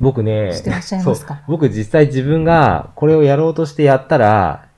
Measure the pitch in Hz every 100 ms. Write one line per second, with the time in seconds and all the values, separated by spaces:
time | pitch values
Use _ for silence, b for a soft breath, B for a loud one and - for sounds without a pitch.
0 | 131 127 107 107 101 87 - 180 - 190
1 | 180 - - 143 - 160 139 104 107 160
2 | 147 131 131 160 160 165 131 82 - -
3 | 151 156 147 139 160 156 156 - 147 135
4 | - 156 107 107 87 71 -